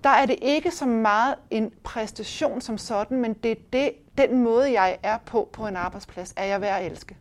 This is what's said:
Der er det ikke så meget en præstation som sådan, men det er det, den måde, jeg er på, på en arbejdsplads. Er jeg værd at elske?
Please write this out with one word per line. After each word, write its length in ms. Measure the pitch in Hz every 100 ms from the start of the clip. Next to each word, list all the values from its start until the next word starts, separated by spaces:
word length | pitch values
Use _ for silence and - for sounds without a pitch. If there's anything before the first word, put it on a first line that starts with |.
Der 60 | 277
er 160 | 240 269
det 100 | 254
ikke 300 | 247 294 349
så 140 | 339 262
meget 500 | 226 220 208 254 - -
en 220 | 220 220 _
præstation 760 | - 240 214 - 214 - 311 -
som 160 | - 214
sådan, 440 | - 208 214 254
men 120 | 233
det 180 | 214 226
er 40 | 226 -
det, 180 | 254 277 - _ -
den 260 | 277 247
måde, 280 | 233 226 277 226
jeg 160 | 185 -
er 140 | 196 214 -
på, 240 | 240 -
på 140 | - 220
en 80 | 185
arbejdsplads. 580 | 180 196 - - 180 -
Er 80 | 196
jeg 160 | 196
værd 180 | 202 190
at 100 | 175
elske? 260 | - - -